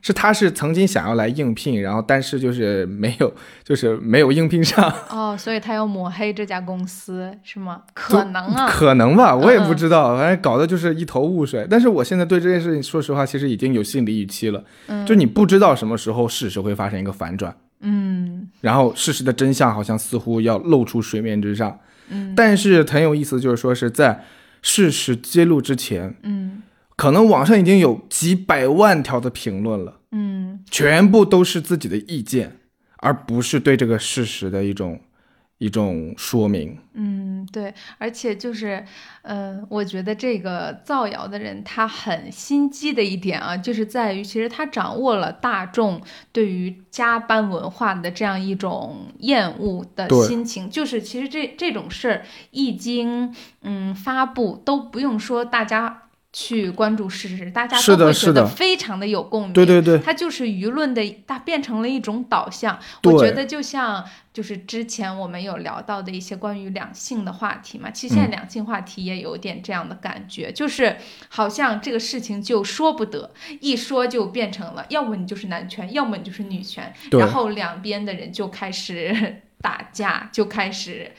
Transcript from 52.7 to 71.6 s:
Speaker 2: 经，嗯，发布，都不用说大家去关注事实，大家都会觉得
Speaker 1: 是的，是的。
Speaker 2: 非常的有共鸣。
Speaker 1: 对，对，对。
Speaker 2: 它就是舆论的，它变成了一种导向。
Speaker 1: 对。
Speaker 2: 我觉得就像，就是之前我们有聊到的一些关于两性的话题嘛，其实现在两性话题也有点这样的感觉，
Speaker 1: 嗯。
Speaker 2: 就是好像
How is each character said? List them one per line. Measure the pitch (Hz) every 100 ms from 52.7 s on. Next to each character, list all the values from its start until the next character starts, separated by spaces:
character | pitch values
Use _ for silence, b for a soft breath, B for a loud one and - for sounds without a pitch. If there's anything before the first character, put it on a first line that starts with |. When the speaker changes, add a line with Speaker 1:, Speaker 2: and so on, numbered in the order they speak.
Speaker 2:
经， | 185 233 240 233 240 247 240 B B
嗯， | 202 196 190
发 | 190 - 262
布， | 262 262 220 -
都 | - 277
不 | 233 220
用 | 269 220
说 | - 240
大 | 240 240
家 | 220 220 233 233 _ _ _ -
去 | - 226 190
关 | 175 214 220
注 | 190
事 | 185 202
实， | 185 180
大 | 185
家 | 240 247
都 |
会 | 240
觉 | 190 160
得 |
Speaker 1:
是 | 151 170
的， |
是 |
的。 | 139 107
Speaker 2:
非 | - 370 370
常 | - 185
的 | 202
有 | 208
共 | - 220
鸣。 | 202
Speaker 1:
对， | 180
对， | 180 180
对。 | 165 160
Speaker 2:
它 | 302
就 | 320 339
是 | - 247
舆 | 190 202
论 | 269 302
的， | 240 208 202 _
它 | 262
变 | 294 320
成 | 277 220
了 | 233
一 | 269
种 | 214 214
导 | 247 214 -
向。 | - - - B B
Speaker 1:
对。 | 175
Speaker 2:
我 | 160
觉 | 117
得 | - 277
就 | 302
像， | 277 277 240 196 180 B B
就 | -
是 | 214 196
之 | 180 226
前 | 226 - 196 190
我 | 185
们 | 175
有 | 196 170
聊 | 165 -
到 | - 202
的 | 190
一 | 185
些 | 185 190
关 | 208 202
于 | 196
两 | 196 -
性 | - - 233
的 | 190
话 | 185 208 -
题 | - -
嘛， | -
其 | 214 254
实 | 226
现 |
在 | 220
两 | 202 185
性 | 226 214
话 | 208
题 | 185 -
也 | 185 185
有 | - 165
点 | 190 175
这 | 190
样 | 185 165
的 |
感 | 180 190 - 196
觉， | - 160
Speaker 1:
嗯。 |
Speaker 2:
就 | - 285
是 | 285 233 - B B B
好 | - 208
像 | 208